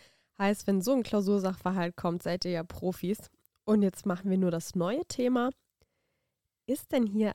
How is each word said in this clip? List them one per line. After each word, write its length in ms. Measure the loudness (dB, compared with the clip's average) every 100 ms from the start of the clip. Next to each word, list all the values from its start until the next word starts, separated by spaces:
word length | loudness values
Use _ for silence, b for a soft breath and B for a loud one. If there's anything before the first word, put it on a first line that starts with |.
| b b b b
Heißt, 280 | 0 0 2
wenn 140 | 2
so 140 | 4 2
ein 80 |
Klausursachverhalt 920 | 2 0 2 2 2 -2 -2 0 -2 -2
kommt, 260 | -4 -2
seid 240 | -2 -4 -2
ihr 60 |
ja 100 | -4
Profis. 560 | -6 -6 -4 -4 -2 -4 -6 _ _ _ 0
Und 180 | 4
jetzt 240 | 4 0 -4
machen 240 | -2 0
wir 80 | 2
nur 120 | 2
das 240 | 0 -4 -2
neue 300 | -2 -2 -4
Thema. 460 | -2 0 2 0 -4 _ _ _ _ _ _ _ _ _ _ -6
Ist 260 | -4 0
denn 120 | 0 2
hier 280 | 2 0